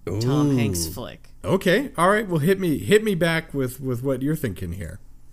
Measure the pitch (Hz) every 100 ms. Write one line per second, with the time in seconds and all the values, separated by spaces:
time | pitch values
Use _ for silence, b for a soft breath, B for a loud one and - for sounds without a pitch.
0 | - 104 120 147 147 131 110 90 80 98
1 | 104 - - - 90 185 185 196 285 -
2 | 175 208 220 165 147 196 180 139 101 214
3 | 220 180 165 165 - 143 127 123 131 120
4 | 135 127 139 156 123 90 90 95 82 87
5 | - - -